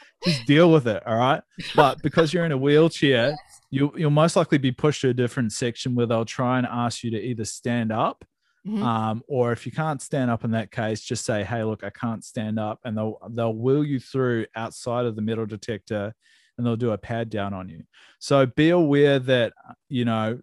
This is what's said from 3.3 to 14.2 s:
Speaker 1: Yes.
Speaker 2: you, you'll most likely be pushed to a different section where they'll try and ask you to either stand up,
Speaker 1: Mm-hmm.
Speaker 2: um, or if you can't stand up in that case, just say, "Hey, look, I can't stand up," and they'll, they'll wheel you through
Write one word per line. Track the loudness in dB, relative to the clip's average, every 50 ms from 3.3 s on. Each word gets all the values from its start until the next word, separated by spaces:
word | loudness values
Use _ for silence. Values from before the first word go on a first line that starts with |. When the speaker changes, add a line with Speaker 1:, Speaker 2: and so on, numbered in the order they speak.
Speaker 1:
Yes. | 0 -4 -10 _ -20 -20 _ -6
Speaker 2:
you, | -2 -2 -2 -2 -2
you'll | 0 0 2
most | 4 4 4 4 4
likely | 2 2 4 2 2
be | 2 0 -2
pushed | 0 0 0 0 2 0
to | 0
a | 2
different | 2 0 -2 0 -2 -4 -2 -2
section | -4 -4 -4 -4 -4 -4 -4 -2
where | 0 0
they'll | 0 0 0 -2
try | -2 -4 -4 -2 0 0 0
and | 0
ask | -2 -2 -2 -4 -4 -4 -6 -6
you | -6 -6
to | -6
either | -6 -6 -6 -6 -6
stand | -8 -8 -8 -4 -4 -2 -2 -2 -2 -2
up, | -2 -2 -2 -4 -6 -16 _ _ _ _ _ _ _ -10
Speaker 1:
Mm-hmm. | -8 -6 -4 -2
Speaker 2:
um, | -2 0 0 -2 -2 -4 -6 -6 -4
or | -2 0 0 0 0
if | -4 -6
you | -10 -6
can't | -4 -4 -4 -4 -6 -8
stand | -6 -4 -2 0 0
up | -2 -2 -2
in | -2 -2
that | -2 -4 -4 -6
case, | -6 -4 -4 -4 -6 -6
just | -8 -8 -6 -4
say, | -4 -4 -4 -4
"Hey, | -4 -4 -4 -4
look, | -4 -6 -6 -8
I | -14
can't | -12 -8 -6 -6 -6 -8 -10
stand | -12 -10 -8 -6 -4 -4 -4
up," | -4 -6 -8 -8 -8
and | -8 -6 -4
they'll, | -4 -4 -6 -8 -12 -10
they'll | -6 -4 -2 -2 -2
wheel | -2 0 0 2 2 0
you | 0 -4 -6
through | -6 -6 -4 -2